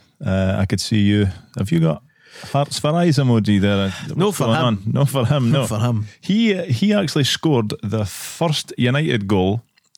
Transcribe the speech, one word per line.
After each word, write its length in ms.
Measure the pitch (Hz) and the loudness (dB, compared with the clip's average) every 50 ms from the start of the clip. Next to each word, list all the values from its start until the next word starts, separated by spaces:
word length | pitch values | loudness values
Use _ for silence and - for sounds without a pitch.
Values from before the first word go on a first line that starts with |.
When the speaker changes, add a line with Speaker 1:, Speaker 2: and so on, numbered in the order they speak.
| _ _ _ - - | _ _ _ -8 -4
Speaker 1:
Uh, 300 | 95 95 95 95 92 98 | -2 0 0 0 0 0
I 80 | 104 98 | 0 0
could 140 | - 104 92 | -2 -2 -4
see 220 | - - 113 104 | -2 -2 0 2
you. 260 | 101 101 104 104 101 95 90 - - _ - | 2 4 4 2 2 0 -2 -6 -16 _ -8
Have 120 | - 98 101 | -6 -4 0
you 100 | 165 170 | 0 2
got 200 | 160 160 151 - _ _ _ _ _ - - - - - | 2 2 0 -2 _ _ _ _ _ -20 -20 -20 -14 -4
Hearts 280 | - 139 143 - - - | -2 -2 -2 -2 -4 -4
for 100 | - 147 160 | -2 -2 0
eyes 220 | 175 175 175 135 | 2 2 2 2
emoji 420 | 143 135 123 117 113 101 107 104 98 | 2 4 4 4 2 4 2 2 4
there. 320 | 98 101 101 98 98 98 92 - - 80 78 | 4 2 2 2 0 -2 -4 -8 -10 -8 -2
Speaker 2:
No 120 | - 185 | 0 0
Speaker 1:
What's 100 | 208 190 | 0 0
Speaker 2:
for 80 | - 147 | 0 0
Speaker 1:
going 120 | 113 113 156 | 0 2 2
Speaker 2:
him. 60 | - | 2
Speaker 1:
on? 140 | 120 110 95 98 | 0 0 -2 -4
No 180 | 110 127 131 143 | -4 0 0 0
for 200 | - 127 135 117 | 0 0 0 0
him, 260 | - 143 143 123 117 | 2 2 2 2 2
Speaker 2:
No 100 | 151 143 | 2 0
Speaker 1:
no. 60 | 120 | 0
Speaker 2:
for 120 | - 110 107 | -2 -2 -2
him. 280 | 120 123 117 104 104 - - - | 0 0 0 -2 -4 -6 -12 -14
Speaker 1:
He, 320 | - - 196 220 233 220 190 | -4 -2 0 2 2 2 2
uh, 100 | 185 - | 0 0
he 280 | - 123 - 196 208 208 | -2 0 0 2 2 2
actually 300 | 202 190 147 - 156 131 | 2 0 0 0 0 0
scored 480 | - - - - 165 143 120 107 104 - - - | 0 0 -2 0 2 2 2 0 -2 -6 -8 -6
the 220 | 101 110 110 104 | -4 -4 -2 -4
first 680 | 92 - - - - - - 170 170 147 - - - - | -4 -8 -12 -14 -12 -4 -2 -2 0 -2 -2 -6 -8 -4
United 500 | - 123 123 123 147 160 151 123 107 101 | -2 0 0 2 0 0 0 -2 -2 0
goal 340 | 98 104 92 92 95 107 117 - _ _ _ _ _ _ | 0 2 2 2 2 0 -2 -6 _ _ _ _ _ _